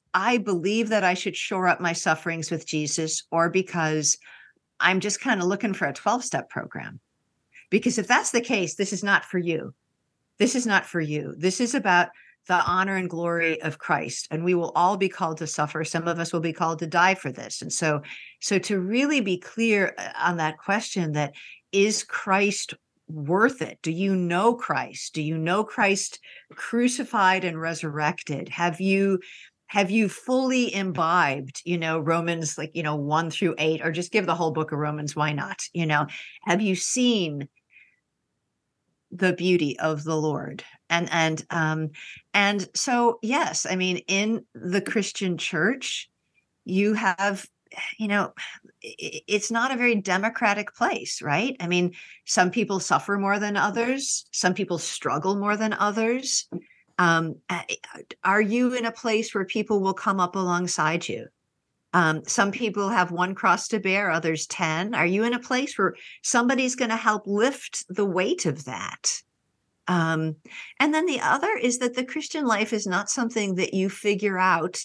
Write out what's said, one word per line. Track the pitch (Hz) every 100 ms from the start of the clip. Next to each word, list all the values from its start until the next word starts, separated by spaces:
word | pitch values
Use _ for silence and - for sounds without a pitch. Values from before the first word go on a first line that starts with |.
| _
I | 180 208 247
believe | 202 180 185 220 220
that | 214
I | 185
should | 185 196 170
shore | - 190 180
up | 175
my | 175
sufferings | 160 170 156 170 165 156
with | 160 -
Jesus, | 156 147 - 160 - -
or | 165 165
because | 185 185 175 156 156 143 - - - - _ _ -
I'm | 175 185
just | 202 -
kinda | 262 202 175
looking | 202 220
for | 190 143
a |
twelve-step | 143 202 247 - 135 -
program? | - - - - - _ _ _ _ _ - -
Because | 208 240 233
if | 190
that's | 262 -
the | 240
case, | 240 214 170 -
this | 196
is | 190
not | 202 190 -
for | 185
you. | 170 160 135 - _ _ _ _ _ -
This | 226 254
is | 233
not | 190 -
for | 175
you. | 151 151 147 -
This | 180 190
is | 240
about | 262 190 180 170 - - _ -
the | 180 170
honor | 180 190 190
and | 180
glory | 165 170 170 165 156
of | 160 -
Christ. | - 151 76 - -
And | 151
we | 175 175
will | 165 156
all | 180 196
be | 190
called | - 165 156
to | 160
suffer. | - 151 156
Some | 160 165 170
of | 165
us | 170
will | 170
be | 165
called | 156 165 156
to | 160
die | 170 185
for | 185 143
this. | - 117 -
And | -
so, | - 160 147 - - - -
so | - 190
to | 185 196
really | 185 240 285 294
be | 196 175
clear, | - - 226 208 185 -
uh, | - -
on | 170 170
that | 156 156
question, | - 208 - 190 156
that, | 151 143 - - - -
"Is | 196 208 208
Christ | - - 208 190 202 196 - - _ _ -
worth | 156 143 185 247 262
it? | - -
Do | 160
you | 165 196 190
know | 175 175 226 240
Christ? | - 135 123 - -
Do | 160
you | 151 160
know | 160 196
Christ | 220 - 202 196 - - - - -
crucified | - - 233 247 247 247 220 185 190
and | 175 160
resurrected? | 165 156 160 151 151 165 - 143 -
Have | - 175 160
you, | 190 190 196 185 - - - _ -
have | 208 185
you | 226 208
fully | - - 254 262 254 240
imbibed, | 196 190 165 160 175 147 139 135 - 170
you | 175
know, | 160 160
Romans, | 151 170 170 165 151 -
like, | 156
you | 165
know, | 151 151
one | 143 156 165
through | - 175 -
eight, | 160 160
or | 165
just | 160 175
give | 214 175
the | 165
whole | 160
book | 147 156
of | 147
Romans? | 151 151 147 151
Why | 151
not?" | 143 131 - -
You | 175 160
know, | 151 147 - - - 202
"Have | 180
you | 208
seen | 180 - 254 247 220 160 143 139 _ _ - _ _ _ _ _ _ _ _ _ _ _ _ -
the | 175 185
beauty | 180 180 175 147 -
of | 160 156
the | 156 156
Lord?" | 156 143 147 - - - -
and, | 170 175
and, | 165 160 160 -
um, | 165 156 156 151 156 - - _
and | 202 202 202 180 -
so, | - 240 240 233
yes, | 220 285 - - -
I | 185
mean, | 185 180 -
in | 190 214 226 - -
the | 180 190
Christian | 190 220 190 - 190 160
church, | - 160 190 269 - - - _ _ _ _ _ -
you | 185 208 214
have, | 208 175 202 196 - _ _ - - -
you | 214
know, | 202 - - - - _ _
i-, | - -
i-, | 160 - -
it's | 208 208
not | 226 254
a | 247
very | 240 220
democratic | 190 190 220 - 220 202 208
place, | - 247 - - -
right? | 147 151 254 262
I | 170
mean, | 180 175 - - - -
some | 220 180
people | 233 202 190
suffer | - 147 - 202
more | 196 202
than | 208 202
others. | 196 233 240 269 277 - -
Some | - 185 185
people | 180 170
struggle | - - 143 143 190 202
more | 202 208
than | 220
others. | 214 208 208 220 254 269 - - 175 - _ _ -
Um, | 175 165 160 - -
a-, | 175 - - - - - -
are | 185 208
you | 208 240 247
in | 247 226
a |
place | 226 233 220 226 208
where | 185
people | 214 208 208
will | 190
come | 190 214 196
up | 180 196
alongside | 180 175 175 - 156 170 -
you? | - - _ _ _ _ _ -
Um, | 175 160 156 -
some | - 202
people | 196 220 202 196
have | 214 170
one | 175 180 190
cross | 196 226 -
to | 214
bear, | 190 196 202
others | 165 160 156 -
ten. | - 165 160 208 240
Are | 175
you | 196
in | 233
a | 240
place | - 254 285 -
where | 190 - - -
somebody's | - 240 247 262 254 254
gonna | 233 233
help | 226 208 196
lift | 202 254 269 - - -
the | 185 202
weight | 180 202 359 165
of | 147 131
that? | 117 - - - - _ _ _ _ _ _ -
Um, | 175 160 160 160 151 - - - -
and | 294
then | 311 349
the | 277
other | - 277 392 440
is | 247 240
that | 247 247
the | 254
Christian | 311 - 320 254
life | 208 220
is | 214 208
not | 185 202
something | - 233 226 196 180
that | 180
you | 196 190
figure | - 208 196 202 185
out | 185 170 160 -